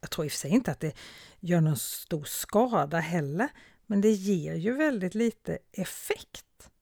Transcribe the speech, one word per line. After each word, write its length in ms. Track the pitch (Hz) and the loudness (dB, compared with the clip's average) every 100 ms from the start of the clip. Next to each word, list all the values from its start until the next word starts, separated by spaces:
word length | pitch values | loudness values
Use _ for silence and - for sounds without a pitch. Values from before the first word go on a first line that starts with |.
Jag 100 | - | -8
tror 140 | - | -4
i 40 | 151 | -4
och 40 | |
för 60 | - | -4
sig 120 | 139 | 2
inte 200 | 214 240 | 2 2
att 100 | 135 | -4
det 120 | 156 - - - - - | -6 -6 -18 -20 -20 -12
gör 200 | 170 175 | 2 4
någon 160 | 156 139 | 4 2
stor 480 | - - - 160 | -4 -8 -6 -6
skada 760 | 143 - - 208 247 220 143 165 | -4 -8 0 2 4 2 2 0
heller, 500 | 160 170 143 156 262 - - _ _ | 0 -2 -2 -2 -2 -4 -20 _ _
men 140 | 202 | 4
det 100 | 208 | 4
ger 440 | 208 190 190 151 | 4 2 0 0
ju 180 | 165 180 | -2 -2
väldigt 420 | 262 311 240 180 | 2 0 2 -2
lite 440 | 214 233 - - 165 _ | 0 0 0 -6 -8 _
effekt. 1000 | - 185 - - - - - - _ - _ | -8 -8 -8 -6 -6 -6 -20 -20 _ -20 _